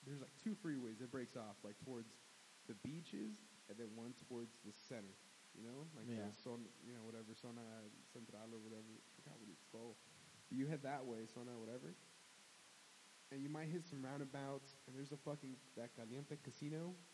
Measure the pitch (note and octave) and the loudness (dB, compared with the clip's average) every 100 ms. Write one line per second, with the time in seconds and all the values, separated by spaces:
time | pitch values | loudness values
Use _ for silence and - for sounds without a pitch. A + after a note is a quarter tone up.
0 | C3+ C#3+ B2+ - A3 G#3 E3+ C#3 B2 A2 | 0 -2 -2 2 4 6 6 6 6 2
1 | B2 C3 A#2+ B2+ G#2+ G2+ G#2 G#2 C3 B2 | 2 4 2 2 0 0 -4 -2 0 0
2 | A2+ - - - - - - G#2 - D#3+ | 0 -6 -14 -14 -14 -12 -4 0 2 2
3 | D#3+ - - G#2 - - - G#2 A#2 A2 | 2 4 4 2 -6 -12 -8 -2 -2 0
4 | A#2 B2 - A#2+ A#2 A2 G#2 G2+ - B2 | -2 -2 -2 0 0 -2 -6 -6 -2 -2
5 | G2+ F#2+ - - - - A2+ C3 D#3+ D3+ | -2 -8 -12 -14 -12 -6 -4 -2 -2 -2
6 | A2+ A2+ G#2 G#2 B2+ A#2 A2+ - A2+ B2 | 2 4 4 0 0 0 -2 -6 -8 -4
7 | A2 A2+ A2 A2+ B2 A#2 A2+ A2 G#2+ A2 | -4 -4 -4 -4 -4 -2 -4 -4 -6 -8
8 | - B2 A2+ G#2+ A2+ A2+ A2 A2 A2 A2 | -8 -6 -6 -4 -4 -4 -2 -4 -4 -8
9 | - - D3+ D3 G#2+ E2 - A#2 A#2 G#2+ | -10 -10 -8 -6 -6 -8 -6 -4 -4 -4
10 | - - - - - B2 C#3 D#3 C#3 C#3+ | -10 -14 -12 -14 2 6 8 8 6 4
11 | C3 A2+ A2 - B2 A#2+ A2+ B2 D3 F#3 | 4 2 2 -2 -2 0 0 0 -2 -4
12 | - - - - - - - - - - | -10 -14 -14 -14 -14 -14 -14 -14 -14 -14
13 | - - - C#3 C#3 D3+ D#3+ F3 E3 C#3 | -14 -14 -4 2 4 4 6 4 4 2
14 | C3 C#3+ C3+ C#3 C#3 C#3 C#3 - - C3 | 2 4 2 2 4 2 0 -10 -6 -2
15 | C#3 C#3+ - D3 C3+ B2+ - - A#2 - | 0 0 2 2 0 -4 -4 -2 -2 -2
16 | A2+ B2+ D3 C#3+ - - D3 D#3 E3+ F3+ | 0 0 0 -2 -2 0 2 4 2 0
17 | - | -6